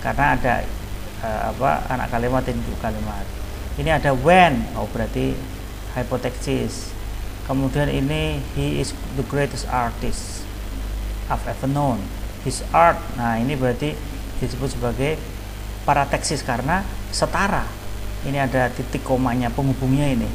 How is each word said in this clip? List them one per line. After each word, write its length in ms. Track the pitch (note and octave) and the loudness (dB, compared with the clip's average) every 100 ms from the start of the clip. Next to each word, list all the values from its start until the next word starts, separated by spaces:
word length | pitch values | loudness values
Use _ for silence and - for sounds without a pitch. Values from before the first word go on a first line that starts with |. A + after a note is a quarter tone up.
Karena 320 | A#2+ A2+ C#3+ C3+ | -2 2 4 4
ada, 300 | C3 A#2 - - - - - - | 4 2 0 -6 -6 -8 -8 -6
eh, 180 | A#2 G#2+ A2 | -4 -2 -2
apa, 320 | A2 C3+ D3+ - | 0 2 2 0
anak 240 | B2+ A#2+ | -2 0
kalimat 300 | A#2 A#2+ C3 | 0 2 2
dan 160 | B2+ A#2 | 0 -2
induk 240 | A#2 G#2+ | -2 -2
kalimat. 420 | A2+ A2 G#2+ G2+ - - - - - - | -2 -2 -4 -4 -6 -6 -6 -6 -6 -2
Ini 160 | D3 | 2
ada 160 | D3+ C#3+ C3 | 4 4 4
when. 480 | C3+ F#3 F3 B2+ A2 | 8 8 8 6 0
Oh, 160 | A2 G#2 | -2 -4
berarti 480 | A#2+ A2 B2+ C3 - - - - - - | -2 -2 0 0 -2 -6 -8 -10 -10 -6
hypoteksis. 1040 | - B2 B2+ C3 - - C3+ A#2 - - - - - - - - | -4 -2 -2 -2 -4 -2 0 0 -4 -8 -6 -6 -4 -6 -6 -2
Kemudian 400 | C3+ C3+ C#3+ C#3+ | 0 2 2 2
ini 560 | C#3 C#3 D#3 D#3 D3+ B2+ - | 2 0 0 0 -2 -2 -2
he 240 | C#3+ D3 | 0 0
is 80 | C#3 - - C#3 | -2 -4 -6 -4
the 80 | |
greatest 400 | C3+ C#3+ C#3 - - | -2 0 0 -2 -2
artist 720 | B2+ A#2 - B2 - - - - - - - - - - - - | 0 0 -2 -2 -2 -4 -8 -8 -6 -6 -4 -4 -4 -4 -4 -2
I've 160 | C3 A#2 | -2 -2
ever 180 | A#2 C3+ | -2 0
known. 380 | C#3+ C#3+ A2+ G2 - - - | 2 2 0 -2 -6 -6 -4
His 160 | C3+ - - D#3 | -4 -4 2 6
art. 240 | E3+ D#3 - - | 6 4 -2 -2
Nah, 240 | A#2 A2+ | 0 2
ini 160 | A#2+ C#3+ | 0 0
berarti 400 | B2+ A#2+ D3 D3+ - - - - | 0 0 -2 -4 -6 -6 -6 -2
disebut 320 | B2+ B2 C3+ - | -2 -2 -4 -2
sebagai 400 | A#2+ A2+ C#3 D#3 - - - - - - - | -2 0 0 -2 -6 -8 -10 -8 -8 -4 2
parateksis 560 | C#3+ C#3 - - D3 | 4 4 0 0 -2
karena 400 | - A#2+ B2 F3+ G3+ - - - | -2 -2 2 0 0 -6 -4 0
setara. 480 | D#3 E3 G3 E3+ A2+ - - - - - C#3+ | 0 2 2 2 -2 -4 -6 -4 -4 -4 -2
Ini 160 | C#3 | 0
ada 240 | C3+ C3 B2 | 2 4 2
titik 400 | A#2 C3 C3+ - | 0 -4 -4 0
komanya, 400 | C3 B2+ A#2+ A#2+ | 2 4 2 2
penghubungnya 640 | A#2+ C#3 B2 C3 C3+ D3 | 2 2 2 4 4 4
ini. 160 | B2 G#2+ | 2 0